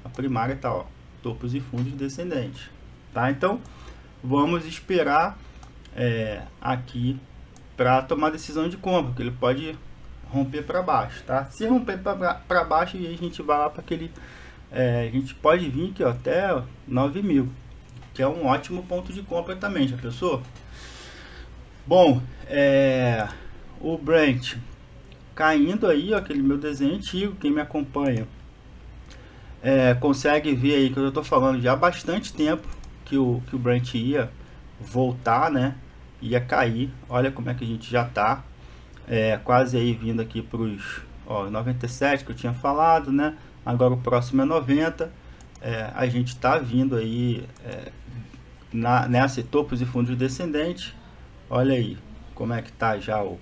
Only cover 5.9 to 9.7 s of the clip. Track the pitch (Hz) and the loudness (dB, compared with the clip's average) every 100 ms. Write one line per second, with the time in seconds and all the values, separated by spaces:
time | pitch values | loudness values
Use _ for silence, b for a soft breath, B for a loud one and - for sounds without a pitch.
5.9 | - 123 113 110 101 - - 131 127 - | -2 0 0 -4 -6 -12 -8 -4 -4 -6
6.9 | 123 123 135 - - - - - - 123 | -2 -2 -2 -10 -20 -20 -20 -16 0 4
7.9 | 131 131 151 151 156 - 156 165 190 185 | 4 2 0 0 -2 -6 -4 -4 -4 0
8.9 | 180 131 123 120 123 123 135 160 | 0 0 -4 -6 0 0 0 -4